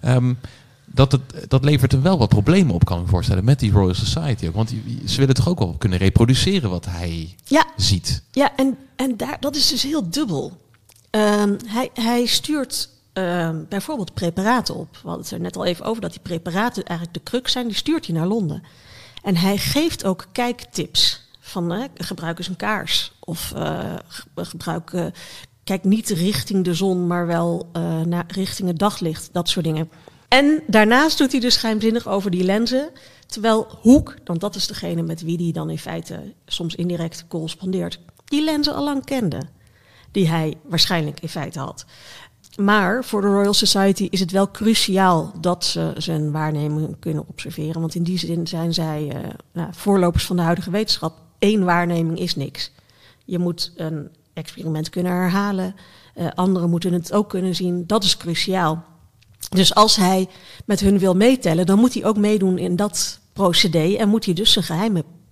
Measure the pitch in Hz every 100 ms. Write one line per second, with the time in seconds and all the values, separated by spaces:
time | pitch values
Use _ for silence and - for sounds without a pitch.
0 | 139 127 123 123 - - - _ - -
1 | 131 131 - - - 131 139 147 120 135
2 | 147 185 117 - 104 180 165 87 - 85
3 | 87 92 - 95 101 143 110 98 95 92
4 | - - 156 107 82 90 113 113 117 117
5 | 101 - 135 131 - 175 90 76 101 90
6 | 95 - 117 131 - 196 117 90 - 87
7 | 87 82 80 - - 294 - - - 185
8 | - - - - 277 - 269 254 - -
9 | 262 220 254 - 269 294 247 - 277 311
10 | 180 175 285 147 156 185 _ _ _ -
11 | _ 214 214 208 208 202 240 220 262 -
12 | 226 240 240 - - 302 254 - - _
13 | _ - 185 175 165 160 156 202 - 302
14 | 180 - 170 170 196 247 - 175 165 -
15 | 170 170 - 170 175 180 180 170 - 226
16 | 175 - - 170 175 175 233 220 - 170
17 | 170 165 - 247 254 254 240 196 - 320
18 | - 165 170 226 175 151 - - - -
19 | - - - 170 190 202 - 277 330 -
20 | 190 185 - - 240 247 - - - -
21 | - - _ _ - 196 170 180 277 -
22 | - 175 165 170 175 185 202 214 - -
23 | - _ - 165 - - 156 165 175 170
24 | - - - - 175 165 170 170 165 185
25 | 165 - - - - _ - 190 190 214
26 | - 180 180 208 - 190 180 165 190 180
27 | 175 175 170 170 170 170 170 170 170 160
28 | 165 175 170 196 190 - 180 170 202 -
29 | 170 156 - 175 170 - 160 156 160 -
30 | - _ _ 254 285 311 - 214 214 240
31 | 311 - 269 269 240 - 226 220 220 233
32 | 226 190 196 180 185 202 233 254 302 -
33 | - - _ - 220 220 - - 220 277
34 | - - - 165 202 202 - - 170 170
35 | 165 165 165 170 170 165 156 160 - 165
36 | 170 - - - _ - 170 170 175 170
37 | 165 - - 170 160 - 190 185 170 -
38 | - _ - 285 311 302 294 285 285 277
39 | 262 269 202 - - _ _ _ _ _
40 | - 208 165 165 156 - - 170 - 175
41 | 151 147 160 165 139 - 135 - - -
42 | - - - _ - - 202 208 185 226
43 | 254 208 202 202 202 202 208 202 196 190
44 | 190 185 180 190 196 - 214 220 - 190
45 | 190 170 156 175 175 180 - 165 160 156
46 | 156 160 151 151 156 151 151 151 156 160
47 | 170 151 - - - 165 156 165 165 170
48 | 170 180 165 170 165 170 170 165 160 151
49 | 147 - - - - 170 160 170 208 196
50 | 180 170 - 180 165 175 180 190 220 -
51 | 156 - _ _ 196 214 180 175 175 170
52 | 165 170 175 - 135 - - _ _ _
53 | - _ - 175 175 170 - - 160 156
54 | - _ _ - 160 - 160 156 160 180
55 | 180 180 180 196 202 196 185 196 - -
56 | - - 170 - 185 180 175 170 180 175
57 | 170 202 208 190 185 170 180 175 170 214
58 | 196 - 165 165 - 185 165 160 - _
59 | _ _ _ _ - 185 185 - 214 208
60 | 185 190 185 - - - - 196 196 202
61 | 190 180 226 262 185 160 180 196 247 233
62 | 214 214 208 214 190 180 185 175 208 -
63 | - - _ - 196 175 175 165 160 202
64 | 214 220 208 165 220 226 165 160 220 190
65 | 147 - _